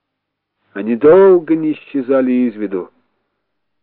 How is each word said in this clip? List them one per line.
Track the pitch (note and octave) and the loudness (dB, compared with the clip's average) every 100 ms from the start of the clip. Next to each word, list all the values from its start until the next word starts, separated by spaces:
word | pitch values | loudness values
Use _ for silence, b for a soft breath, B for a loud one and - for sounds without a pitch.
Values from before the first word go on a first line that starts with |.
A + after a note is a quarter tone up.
| _ _ _ _ _ _ _ | _ _ _ _ _ _ _
Они | G#2 G#2 A#2 | -12 -8 0
долго | C#3+ F3+ G3 F3+ D#3 D#3+ | 4 6 6 4 0 -4
не | D#3 | -4
исчезали | D3 _ C#3 B2 C3+ B2+ | -8 _ -10 -4 -2 0
из | B2 B2 | 0 -2
виду. | G#2+ G#2 F#2+ E2+ _ _ _ _ _ _ _ _ _ | -4 -8 -8 -12 _ _ _ _ _ _ _ _ _